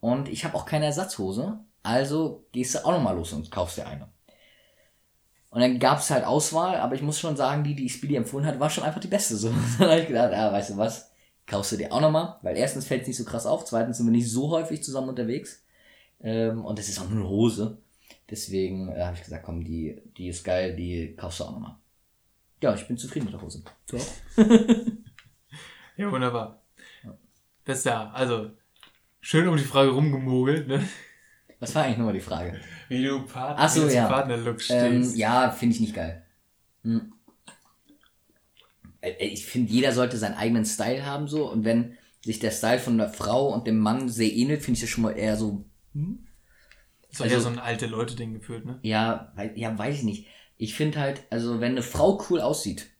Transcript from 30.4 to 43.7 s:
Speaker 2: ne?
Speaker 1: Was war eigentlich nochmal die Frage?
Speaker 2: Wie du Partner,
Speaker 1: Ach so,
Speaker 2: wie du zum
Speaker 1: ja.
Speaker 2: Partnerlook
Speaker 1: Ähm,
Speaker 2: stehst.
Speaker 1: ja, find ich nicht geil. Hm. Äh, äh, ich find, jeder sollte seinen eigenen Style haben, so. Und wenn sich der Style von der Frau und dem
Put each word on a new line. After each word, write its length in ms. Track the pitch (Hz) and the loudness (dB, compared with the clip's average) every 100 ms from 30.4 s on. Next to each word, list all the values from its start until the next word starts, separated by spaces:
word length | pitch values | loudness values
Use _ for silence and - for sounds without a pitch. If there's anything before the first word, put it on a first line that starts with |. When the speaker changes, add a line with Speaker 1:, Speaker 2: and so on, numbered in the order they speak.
| 127 156 131 | 4 2 2
Speaker 2:
ne? 160 | 135 190 - - _ _ _ _ - | 0 -2 -6 -20 _ _ _ _ -12
Speaker 1:
Was 160 | - | -4
war 80 | 156 | 0
eigentlich 140 | 135 113 | 0 2
nochmal 160 | 113 | 0
die 60 | 95 | -2
Frage? 380 | - 82 87 98 - - - | -4 -6 -6 -8 -14 -18 -6
Speaker 2:
Wie 160 | 127 | -2
du 160 | 131 139 131 | 0 -2 -6
Partner, 380 | 131 131 147 | -8 -6 2
Speaker 1:
Ach 40 | 156 | 4
so, 120 | 160 | 6
Speaker 2:
wie 20 | |
du 40 | 151 | 6
zum 60 | 123 | 6
Speaker 1:
ja. 120 | 110 | 4
Speaker 2:
Partnerlook 480 | 131 135 117 117 113 - | 2 2 -2 -2 -4 0
Speaker 1:
Ähm, 320 | 123 120 123 | 4 6 4
Speaker 2:
stehst. 140 | 123 113 | 2 2
Speaker 1:
ja, 340 | 107 123 127 | 2 4 4
find 240 | - 120 | 2 2
ich 60 | 110 | 4
nicht 140 | 107 | 0
geil. 300 | - 82 85 - _ _ _ _ _ | -2 -8 -8 -16 _ _ _ _ _
Hm. 280 | 113 113 - - _ _ - - _ _ _ _ _ _ _ _ _ _ _ _ - - | -2 -2 -2 -18 _ _ -20 -20 _ _ _ _ _ _ _ _ _ _ _ _ -20 -10
Äh, 80 | 90 | -10
äh, 160 | - 101 | -6 -6
ich 180 | 107 | -6
find, 260 | - 123 113 | -6 -2 2
jeder 220 | 113 135 | 4 4
sollte 240 | 123 123 123 | 2 0 0
seinen 200 | 104 104 | -4 -2
eigenen 280 | 113 117 | 2 2
Style 400 | 107 - 117 131 | 2 0 -2 -2
haben, 240 | 139 139 147 | -4 -6 -2
so. 220 | 151 143 | -2 0
Und 140 | 113 | 0
wenn 340 | 110 117 120 - _ _ | 2 2 0 -8 _ _
sich 140 | - 107 | -8 -2
der 120 | 113 | -2
Style 280 | 104 123 123 | 0 2 2
von 180 | 123 113 | 2 2
der 100 | 104 | 0
Frau 420 | - 101 120 139 | -2 0 2 2
und 140 | 104 | 0
dem 120 | 113 | 0